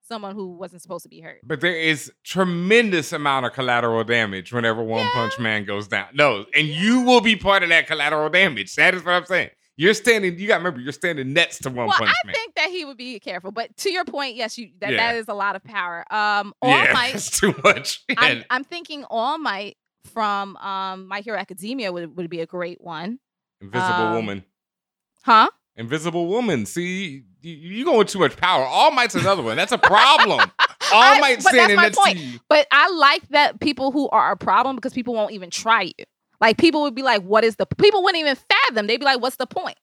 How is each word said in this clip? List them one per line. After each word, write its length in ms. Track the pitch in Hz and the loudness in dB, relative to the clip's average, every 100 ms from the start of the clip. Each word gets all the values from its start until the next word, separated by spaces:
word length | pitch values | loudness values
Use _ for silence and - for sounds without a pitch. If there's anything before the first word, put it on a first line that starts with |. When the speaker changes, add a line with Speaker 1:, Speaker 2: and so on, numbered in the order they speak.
| _ | _
Speaker 1:
someone 260 | 226 202 208 | -12 -10 -10
who 180 | 190 175 | -12 -12
wasn't 260 | 185 175 | -16 -16
supposed 180 | 165 175 | -14 -14
to 60 | - | -14
be 100 | 160 | -20
hurt. 200 | 160 - | -20 -20
Speaker 2:
But 160 | 120 147 | -8 -2
there 140 | 170 165 | 0 0
is 380 | 160 151 - _ | 0 -2 -4 _
tremendous 880 | - 175 185 170 180 226 226 175 135 | -8 -2 0 0 4 4 4 0 -2
amount 360 | 165 147 135 123 | -4 -2 0 -2
of 60 | |
collateral 500 | - 127 120 120 113 | -4 0 0 2 0
damage 500 | 110 117 107 95 85 | 0 0 0 -4 -6
whenever 280 | 120 117 110 | -2 -2 -2
One 200 | 113 110 | -2 -2
Speaker 1:
Yeah. 60 | 110 | -2
Speaker 2:
Punch 260 | 123 113 107 | -2 -4 -4
Man 260 | 113 107 101 | -4 -4 -4
goes 220 | 101 101 | -8 -4
down. 200 | 104 98 | -6 -6
No, 320 | 135 147 104 107 147 | 2 2 2 -2 -2
and 120 | 156 | -2
you 340 | 151 202 247 | -2 0 0
will 200 | 247 247 | 4 4
be 140 | 220 208 | 4 0
part 280 | 185 196 | 2 0
of 60 | 175 | 2
that 180 | 165 151 | 0 0
collateral 420 | 160 147 151 151 | -2 -2 0 0
damage. 460 | 175 190 113 95 - | 2 2 0 -8 2
That 180 | 165 | 2
is 100 | 185 | 2
what 100 | 165 | 0
I'm 120 | 180 175 | -2 0
saying. 240 | 180 135 _ _ - | -4 -4 _ _ 0
You're 180 | 170 214 | 2 2
standing, 420 | 240 226 190 170 | 2 2 0 -6
you 80 | 202 | -2
gotta 120 | 190 | 0
remember, 200 | 175 131 | 0 -6
you're 140 | 127 | -12
standing 400 | 139 180 156 131 | -6 -6 -6 -2
next 300 | 151 170 - | 0 0 -4
to 60 | 135 | -10
One 160 | 123 120 | -6 -2
Speaker 1:
Well, 100 | - | 0
Speaker 2:
Punch 140 | - | 2
Speaker 1:
I 160 | 659 622 | 0 -2
Speaker 2:
Man. 80 | 508 | -8
Speaker 1:
think 180 | 453 - | -6 -4
that 140 | 320 | -4
he 160 | 370 294 | -6 -12
would 120 | 240 | -14
be 220 | 247 240 | -16 -14
careful. 320 | - 180 185 | -12 -12 -10
But 240 | 208 233 - | -10 -12 -8
to 140 | - | -6
your 140 | 359 311 | -4 -6
point, 300 | 285 269 233 | -6 -8 -6
yes, 220 | 220 - | -10 -10
you, 100 | 220 _ | -18 _
that, 120 | 202 | -4
Speaker 2:
Yeah. 60 | 220 | -2
Speaker 1:
that 180 | 233 233 | -2 -2
is 60 | 220 | -8
a 60 | |
lot 220 | 208 196 190 | -6 -4 -6
of 60 | |
power. 420 | - 208 180 170 - | -8 -8 -6 -8 -6
Um, 400 | 214 208 208 208 - | -4 -2 -2 -4 -4
All 80 | 254 | 0
Speaker 2:
Yeah, 240 | 262 247 | 2 2
<laughs> 0 | |
Speaker 1:
Might. 220 | 254 247 269 | 0 -2 -6
Speaker 2:
it's 240 | - - | -6 0
too 140 | 208 147 | 0 4
much. 400 | - - - - - - | 2 2 -2 -10 -8 0
Speaker 1:
I'm, 220 | 156 120 | 0 0
Speaker 2:
Yeah. 60 | - | -4
Speaker 1:
I'm 120 | 254 | -8
thinking 420 | 277 349 330 294 254 | -8 -16 -14 -16 -8
All 300 | 226 240 320 | -4 -4 -4
Might 360 | 277 196 208 - _ _ - | -6 -8 -10 -16 _ _ -14
from, 420 | - 214 202 196 180 | -6 -4 -4 -8 -12
um, 500 | 196 196 190 190 190 | -12 -10 -10 -12 -12
My 140 | 196 | -12
Hero 160 | 208 202 | -8 -10
Academia 540 | 196 180 202 269 202 | -10 -14 -10 -6 -6
would, 240 | 175 170 165 | -6 -10 -10
would 140 | 170 | -10
be 120 | 170 | -8
a 40 | 165 | -10
great 340 | 180 175 175 | -8 -10 -12
one. 400 | 175 160 170 247 _ _ _ _ | -14 -12 -10 -12 _ _ _ _
Speaker 2:
Invisible 320 | 98 107 185 | -10 -4 -2
Speaker 1:
Um, 220 | 180 175 | 0 -2
Speaker 2:
Woman. 300 | 117 107 101 - _ _ _ _ _ _ _ | -2 -6 -10 -14 _ _ _ _ _ _ _
Speaker 1:
Huh? 260 | - 226 269 _ _ - | 4 4 4 _ _ -16
Speaker 2:
Invisible 500 | 117 151 165 165 170 | -8 -6 -4 -4 -2
Woman. 380 | 214 240 139 104 | -2 0 -2 -2
See, 580 | 170 175 185 190 135 123 _ | -6 -6 -6 -8 -12 _ _
you, 120 | 160 | -20
you 320 | 160 165 202 311 | -18 -12 -6 0
going 220 | 254 196 | 2 2
too 120 | 202 | 2
much 180 | 147 - | 0 2
power. 260 | 180 170 | 0 2
All 280 | 131 170 302 | 2 4 4
Might's 240 | 277 240 190 | 4 0 0
another 280 | 175 196 | 0 0
one. 140 | 113 120 | 0 -2
That's 140 | 202 | -2
a 60 | 233 | 2
problem. 640 | - 208 254 302 240 160 | 4 6 6 6 4 2
Speaker 1:
<laughs> 200 | - - - - - | 0 0 -2 -2 2
Speaker 2:
All 80 | 214 | 6
Speaker 1:
I, 180 | 247 - | 8 8
Speaker 2:
Might 180 | 285 240 | 4 4
Speaker 1:
but 60 | 262 | 4
that's 100 | 262 | 6
Speaker 2:
standing 200 | 240 208 | 6 6
Speaker 1:
my 60 | |
Speaker 2:
next 140 | 349 - | 4 4
Speaker 1:
point. 200 | 392 185 | 2 2
Speaker 2:
to 60 | |
you. 160 | 139 120 _ | -8 -14 _
Speaker 1:
But 200 | 302 - | 2 4
I 180 | 277 330 | 4 4
like 360 | - 277 330 _ | 4 4 2 _
that 300 | 285 294 - | 2 2 0
people 320 | 311 262 269 | -6 -2 -2
who 160 | 269 269 | -2 0
are 220 | 220 - | 0 0
a 60 | 196 | -2
problem 380 | - 196 262 262 | 0 2 2 -4
because 180 | 247 | -8
people 200 | - 247 233 | -8 -6 -4
won't 160 | 208 | -4
even 160 | 208 180 | -6 -12
try 320 | - 220 226 | -8 0 2
you. 240 | 180 - - _ _ _ | 0 -10 -20 _ _ _
Like, 180 | 226 220 | 2 6
people 240 | 330 302 | 4 4
would 100 | 294 | -2
be 80 | 233 | -2
like, 220 | 262 220 | 0 0
"What 200 | 185 220 | 2 2
is 120 | 226 208 | 2 0
the," 100 | 196 | -6
people 380 | - 415 415 | 4 4 4
wouldn't 160 | 370 349 | 2 0
even 140 | 302 - | -2 -4
fathom. 500 | _ 392 539 226 208 | _ 2 2 0 -2
They'd 100 | 233 | 0
be 80 | 277 | 2
like, 140 | 262 | 0
"What's 160 | 240 - | -2 -4
the 100 | 262 | -8
point?" 300 | - 302 - | -6 -10 -12